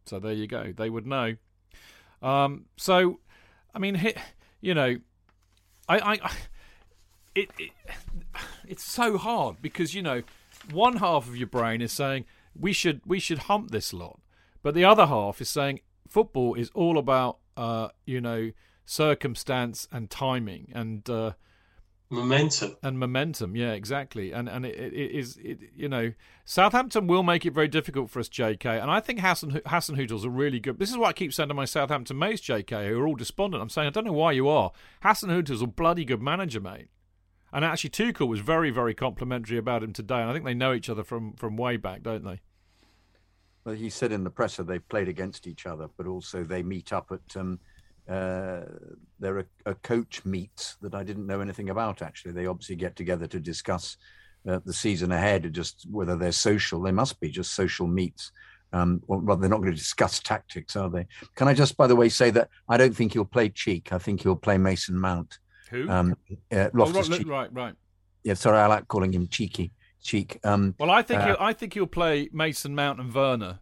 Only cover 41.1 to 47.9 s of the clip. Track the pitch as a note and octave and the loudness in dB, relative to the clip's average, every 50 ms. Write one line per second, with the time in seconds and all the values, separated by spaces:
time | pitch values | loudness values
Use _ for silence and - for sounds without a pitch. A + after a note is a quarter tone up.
41.1 | A#2+ A#2 A2 G#2+ - - - A2 G#2+ A2+ B2 B2 A#2+ G#2+ - F#2+ F#2 - - A2+ | -8 -8 -8 -10 -10 -8 -8 -6 -4 -2 -2 -2 -2 -4 -6 -8 -10 -8 -8 -6
42.1 | A2+ G#2+ - G2 F2+ G2 _ _ _ _ _ _ _ _ _ _ _ _ _ _ | -6 -6 -8 -10 -12 -12 _ _ _ _ _ _ _ _ _ _ _ _ _ _
43.1 | _ _ _ _ _ _ _ _ _ _ _ A2+ A2 A2 A2+ A2 - - C3 A#2+ | _ _ _ _ _ _ _ _ _ _ _ -10 -8 -8 -8 -8 -4 -2 -2 0
44.1 | G#2+ G2+ F#2 F2+ - - A#2+ G#2+ - - F2+ E2+ F2+ F2 - _ - G#2+ F#2+ F#2 | 0 -2 -2 -4 -2 -2 -2 -2 -2 -6 -6 -6 -6 -6 -6 _ -2 -2 -2 -2
45.1 | E2+ F2+ F#2 G2 F2+ - - F2+ D#2 - - F#2 E2 D#2 D#2 D2 _ - F2 F#2 | -4 -6 -8 -8 -8 -12 -16 -16 -16 -12 -12 -12 -10 -10 -12 -14 _ -10 -8 -8
46.1 | F#2 F2+ F2 - - F2+ F2 D#2 F2+ F2+ F2 F2+ F#2+ F2+ - - G#2 F#2 - - | -8 -8 -10 -10 -8 -8 -6 -4 -6 -6 -4 -6 -6 -8 -8 -6 -6 -6 -6 -6
47.1 | F#2+ F2+ - - - F#2+ F#2 F#2 F2+ F2+ - _ _ - _ _ | -12 -12 -12 -14 -10 -8 -6 -6 -6 -8 -12 _ _ -20 _ _